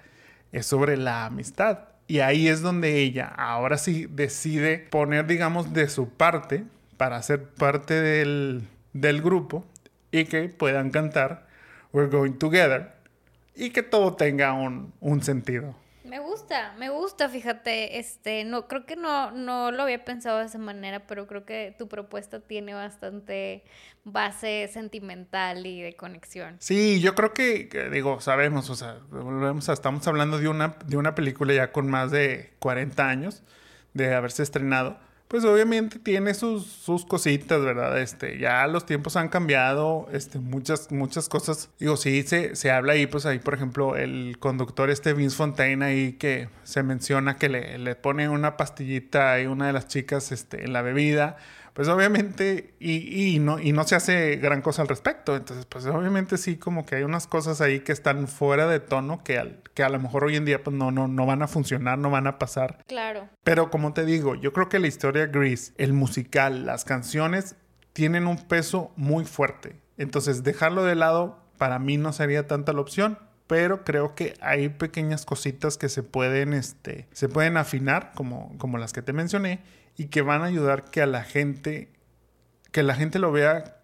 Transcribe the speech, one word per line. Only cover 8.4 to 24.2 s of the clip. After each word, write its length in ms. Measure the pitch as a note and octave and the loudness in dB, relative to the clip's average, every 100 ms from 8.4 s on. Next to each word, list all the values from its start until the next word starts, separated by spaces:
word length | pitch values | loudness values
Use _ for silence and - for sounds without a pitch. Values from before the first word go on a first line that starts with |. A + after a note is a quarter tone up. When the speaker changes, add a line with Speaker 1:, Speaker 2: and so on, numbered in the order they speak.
| C#3 B2+ G#2 - _ | -2 -4 -8 -16 _
Speaker 1:
del 300 | C#3 D3 D3 | 0 2 2
grupo 440 | E3+ F#3 - E3 - - _ _ - | 2 2 0 -10 -10 -20 _ _ -2
y 140 | D#3+ D#3 | 0 2
que 240 | D#3+ F3 | 0 -2
puedan 420 | - C#3+ C3+ C3+ | 0 0 2 0
cantar 560 | D#3 D#3 D3+ C3+ E3+ - - - - - | 0 0 2 0 -2 -16 -20 -20 -20 -2
We're 180 | C#3+ C#3+ | 2 4
Going 280 | C#3+ C#3 B2+ | 4 2 0
Together 540 | D#3 F3+ D3+ C3 - - _ _ _ _ _ - | 2 6 6 2 -4 -20 _ _ _ _ _ -8
y 140 | A#3+ | -2
que 140 | A#3+ | -2
todo 320 | A#3 A3 F#3+ F3+ | 2 4 4 4
tenga 380 | D3 C#3 C#3 | 2 4 2
un, 400 | C3+ C3 B2+ C3 - | 2 -2 -6 -12 -6
un 240 | D3 D3 | 0 0
sentido. 520 | C#3+ C3+ A#2+ B2 C#3+ A#2+ _ _ B3 | 2 -2 -2 -4 -6 -14 _ _ -16
Speaker 2:
Me 140 | C4 | -12
gusta, 560 | D4+ G#4+ G#4+ C#4 G#3 G3+ | -8 -10 -6 -6 -6 -10
me 120 | C4 | -8
gusta, 380 | D4 G4 - C#4+ | -6 -6 -2 -2
fíjate, 720 | B3 A#3 A3+ A#3+ A3+ G#3+ A#3+ | -2 -6 -4 -4 -4 -4 -8
este, 460 | A#3 - G#3+ G#3+ | -12 -10 -6 -6
no, 240 | A3 A#3+ A#3 | -4 -8 -6
creo 180 | C4 B3+ | -10 -8
que 100 | E4 | -8
no, 360 | E4 C#4+ A#3 | -4 -2 -4
no 400 | B3 B3 B3 A#3+ | -6 -6 -4 -2
lo 120 | B3 | -2
había 220 | C#4 A#3+ A#3+ | -2 -4 -6
pensado 320 | A#3+ A#3 A3 | -8 -4 -2
de 80 | A3 | -4
esa 140 | A3 | -8
manera, 480 | G#3+ G3+ G3 G3+ G3+ | -12 -10 -10 -10 -10
pero 180 | G3+ G3+ | -12 -12
creo 180 | G3+ | -14
que 300 | G3+ A3 G3 G3+ | -10 -10 -10 -12
tu 80 | G#3+ | -14
propuesta 520 | G#3 G3+ G#3 G3+ A3 | -12 -10 -12 -12 -16
tiene 360 | - G#3+ G3+ G3+ | -10 -10 -8 -10
bastante 880 | G3+ - F#3+ G3+ G3+ G3 G3 F#3+ _ - - _ | -12 -12 -14 -14 -10 -8 -8 -10 _ -20 -20 _
base 680 | G#3 G#3 | -6 -4